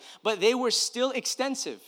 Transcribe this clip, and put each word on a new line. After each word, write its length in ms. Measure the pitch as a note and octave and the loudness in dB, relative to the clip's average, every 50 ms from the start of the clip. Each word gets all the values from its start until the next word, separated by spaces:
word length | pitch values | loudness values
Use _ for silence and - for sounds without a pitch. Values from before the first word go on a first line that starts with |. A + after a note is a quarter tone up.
| - - - - - | -12 -18 -12 -6 -2
but 180 | G#3+ A3 F#3 | -2 0 4
they 140 | F#3 A3 B3+ | 4 4 4
were 160 | B3+ B3+ A#3 | 4 2 2
still 400 | G#3+ - - - - A#3+ B3+ C4+ | 2 2 0 0 0 0 0 0
extensive. 680 | C4 B3+ - - - - B3+ C#4 C4 C4 - D3+ A2+ G2 - | 0 -2 -4 -4 -2 -2 -2 -2 -2 -4 -6 -8 -8 -10 -12